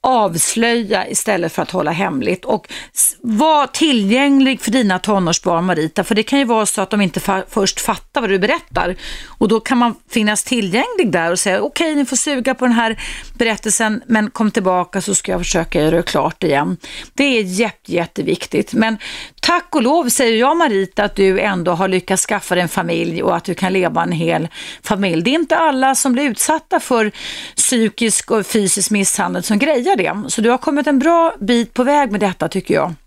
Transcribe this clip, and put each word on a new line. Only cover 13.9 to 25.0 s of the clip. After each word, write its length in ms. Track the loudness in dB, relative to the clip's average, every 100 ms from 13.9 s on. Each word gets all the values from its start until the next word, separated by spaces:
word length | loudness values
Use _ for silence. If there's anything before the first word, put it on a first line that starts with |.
| -2 0
men 240 | 0 0
kom 200 | 0 0
tillbaka 500 | 2 2 0 0 -4
så 140 | -2
ska 180 | -4 -2
jag 80 | -4
försöka 400 | 0 -2 0 0
göra 160 | 2 2
det 60 |
klart 420 | 0 -2 -2 -2
igen." 320 | 0 0 0 -4 -10 -16 -10
Det 100 | 0
är 180 | 2 2
jätte-, 500 | 0 -2 -2 -4 -4
jätteviktigt. 800 | -4 -2 -4 -4 -4 -2 -4 -2
Men 260 | 0 0 -2 -10 -14 -16 -4
tack 280 | 0 0 0
och 80 | 0
lov, 260 | 4 2 2
säger 320 | 2 2 4
jag, 160 | 2 4
Marita, 480 | 2 2 0 -2
att 120 | -2 2
du 240 | 2 4
ändå 320 | 0 0 -2
har 160 | 0 0
lyckats 380 | 0 0 -2 0
skaffa 280 | -4 0
dig 80 | -2
en 60 | 0
familj 540 | -2 -2 -2 -2 -2
och 140 | -2 -2
att 80 |
du 100 | -4
kan 180 | -4 0
leva 300 | 0 0 0
en 100 | -2
hel 360 | 0 0 -2 -4 -10 -16 -16
familj. 400 | -4 -2